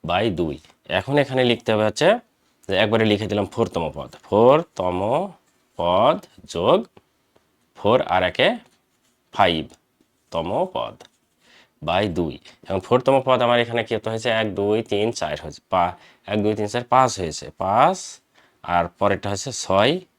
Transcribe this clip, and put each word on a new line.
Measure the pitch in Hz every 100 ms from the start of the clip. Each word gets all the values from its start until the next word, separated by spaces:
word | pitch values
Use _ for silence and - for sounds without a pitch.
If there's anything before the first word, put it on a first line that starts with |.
| 80
by | 90 110 85
দুই। | 85 67 _ _ _ 92
এখন | 117 147
এখানে | 131 131 127
লিখতে | 113 -
হবে | 107 107
হচ্ছে | - 165 233 _ _ _ _ -
যে | 95
একবারে | 107 110 110
লিখে | 101 104
দিলাম | 104 95
ফোর | - 107 -
তম | 80 73
পদ, | 69 - -
ফোর | 101 120 151 170 -
তম | 90 90 101 139 196 - _ _ _ -
পদ | 87 92 120 185 - - -
যোগ | 85 98 180 226 - _ _ _ _ _ _ _ -
ফোর | 101 120 -
আর | 92 90
একে | - 151 233 _ _ _ _ _ _ _ -
ফাইভ | 95 80 73 - _ _ _ _ _
তম | 85 82 113 185 -
পদ | 57 52 - _ _ _ _ _ _ _ 76
by | 90 104 85
দুই। | 82 64 - - -
এখন | 95 -
ফোর | 123 123
তম | 135 127
পদ | 127 120
আমার | 120
এখানে | 113 117 107
কত | 113 113
হয়েছে? | 113 123 113
এক, | 110 92
দুই, | 101 107 113
তিন, | 101 110 113
চার | 80 76
হয়েছে, | 78 73 _
পা-, | 92 87 90 - _ -
এক, | 107
দুই, | 104 110
তিন, | 104
চার, | 117 123
পাঁচ | 131 127 104
হয়েছে, | 87 73 - -
পাঁচ, | 92 107 151 185 - - _ _ _ _ -
আর | 87 85 _
পরেরটা | 101 95 101
হচ্ছে | 101 - 120
ছয় | - 98 113 180 -